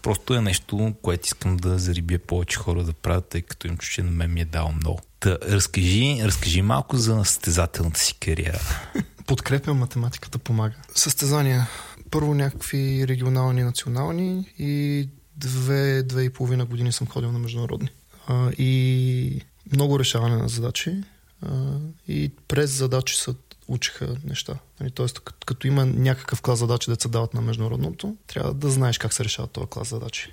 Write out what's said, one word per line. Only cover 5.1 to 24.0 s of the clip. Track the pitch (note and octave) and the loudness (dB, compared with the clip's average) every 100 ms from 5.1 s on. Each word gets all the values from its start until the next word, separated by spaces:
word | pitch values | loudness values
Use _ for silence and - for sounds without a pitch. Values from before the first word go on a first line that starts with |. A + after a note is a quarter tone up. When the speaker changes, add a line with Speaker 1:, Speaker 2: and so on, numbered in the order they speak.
| _ | _
Speaker 1:
Та, | G2 F2 - | 0 2 2
разкажи, | G2+ F#2 - F2+ G2+ C3+ C3+ | 2 2 2 4 4 4 2
разкажи | A2 - - E2+ | 2 2 2 4
малко | G2+ C3 - C3 | 4 2 2 2
за | A2 A2 | 4 4
състезателната | G2 - - E2 E2 - E2 D#2 | 2 0 2 2 2 0 -2 2
си | - | -2
кариера. | - - D#2+ E2 E2+ - - - | -2 -2 0 0 -2 -2 -4 -4
<laughs> | - - - - | -6 -6 -10 -2
Speaker 2:
Подкрепям | C3+ - C3+ C#3+ C#3 | -2 2 0 2 0
математиката, | A#2+ B2 A#2+ - - B2 | 0 0 -2 -4 -8 -8
помага. | - A2 A2 A2+ - | 0 0 0 -4 -6
Състезания. | - D3+ - C#3+ D3+ C#3 B2+ A#2+ - - - - | -2 0 2 2 4 4 4 0 -4 -16 -18 -4
Първо | D#3 D3+ | 0 2
някакви | D3 C#3 - - C#3 C3+ C3+ C3 | 2 2 -2 -4 0 0 2 2
регионални, | B2+ B2+ C3 B2+ B2+ | 2 2 2 2 2
национални | B2 B2 - A#2+ D3+ E3 F#3 F#3 F#3+ - | 2 0 -2 -2 0 0 -2 -2 -6 -6
и | D3 C#3+ C#3+ C#3+ C#3 - _ D3+ | -2 0 0 0 -2 -8 _ -8
две, | C3 C3 C3 C#3 C#3 C3+ | -4 0 2 2 4 2
две | C3 B2+ | 0 0
и | B2+ | 0
половина | C3 B2+ B2+ | 0 0 0
години | A#2+ A#2+ B2 | 0 0 0
съм | A#2 A#2+ | 0 -4
ходил | B2+ A#2+ | -2 -2
на | A#2+ | -2
международни. | A#2 A#2 A#2+ - C#3 - _ - - | -4 -4 -4 -4 -6 -8 _ -14 -2
А, | B2 B2+ - | 2 2 2
и | C3 C3 B2+ B2+ B2+ B2+ C3 C3 - _ - | 2 4 4 2 2 2 0 -4 -8 _ -2
много | C#3 C#3+ C#3 | 2 4 2
решаване | B2+ A#2 A#2 A2+ | 2 2 2 2
на | A#2+ | 0
задачи. | A#2 A#2+ - - G3 G3 - _ _ | -2 -2 -2 -2 -4 -6 -16 _ _
А, | D3+ C3+ C3+ C#3 D3+ D#3+ - | -4 -2 -2 -4 -6 -12 -4
и | D3+ D3 - - | -2 -2 -6 -2
през | C#3 D3 | 2 2
задачи | C3+ C3 C3 C3 - | 2 0 0 0 -2
се | - B2+ _ - - | -4 -8 _ -20 -6
учиха | B2+ - - | -4 -4 -4